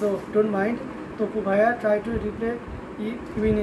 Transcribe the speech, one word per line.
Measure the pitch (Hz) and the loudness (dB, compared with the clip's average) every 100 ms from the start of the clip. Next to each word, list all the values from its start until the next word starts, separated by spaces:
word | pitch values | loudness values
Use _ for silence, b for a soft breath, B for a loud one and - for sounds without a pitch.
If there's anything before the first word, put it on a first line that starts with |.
so | 208 190 - | 0 0 0
don't | 214 214 196 | 2 2 2
mind। | 202 240 - - - - | 0 0 -6 -10 -10 -4
Topu | 208 220 196 | -2 0 2
bhaiya, | 196 226 240 | 6 4 4
try | 214 208 202 | 2 2 0
to | 226 208 | -2 -4
reply | 202 226 240 - - - - 208 240 - - | -2 -4 -4 -8 -12 -12 -8 -6 -6 -8 0
you | 214 | 2
in | 214 | 4